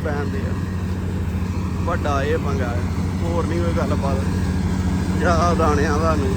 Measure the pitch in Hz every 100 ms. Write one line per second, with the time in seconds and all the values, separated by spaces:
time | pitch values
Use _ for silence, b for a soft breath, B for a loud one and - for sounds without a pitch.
0 | 151 143 147 - - - - - 92 92
1 | 92 92 - - - - - - - 175
2 | 147 139 143 160 - - 123 117 - -
3 | - - 170 170 - 170 170 160 - 147
4 | - - - - - - - - - -
5 | - - 165 165 175 180 160 147 156 147
6 | 160 156 139